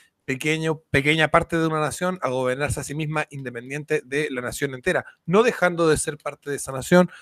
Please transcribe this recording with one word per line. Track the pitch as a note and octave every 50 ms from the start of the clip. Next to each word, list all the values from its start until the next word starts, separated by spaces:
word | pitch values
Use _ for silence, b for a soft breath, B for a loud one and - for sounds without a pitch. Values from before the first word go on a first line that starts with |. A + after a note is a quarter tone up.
| b b b _ _
pequeño, | - C3+ B2+ - D3+ D#3 D#3+ D#3+ D#3+ D#3+ D3+ - _
pequeña | - C#3+ C#3 D3 D#3 D#3+ D#3+ D3+
parte | - E3+ E3+ - -
de | E3 D#3+
una | D#3+ D#3 D#3
nación | D3+ C#3+ - - F3+ F3+ F#3 F#3
a | - C3
gobernarse | B2+ C3 C3 B2+ B2+ C3+ D3 C#3 - -
a | C3+
sí | - C#3+
misma | D3+ D#3+ D3 D#3 D#3 D3+ -
independiente | - C#3 C3+ B2 A#2+ A#2+ A#2+ C3 C#3 D3+ D3 - D3+ D3+ C#3+
de | B2+ C3+ C#3+ D3+ D3
la | C3+ B2 B2
nación | A#2+ A2 - C#3+ C3+ C3
entera, | B2+ - F#3 F3 C#3 A#2 b b b _
no | - E3 G3+ A#3
dejando | B3+ - - F3+ F3+ F3 E3 E3+ D#3+
de | D3+
ser | C3 - - D3 D3
parte | _ D3+ - - _ C#3+
de | C#3+
esa | B2 - -
nación, | C3 C3 B2+ - F3+ F3+ F3+ F3 b b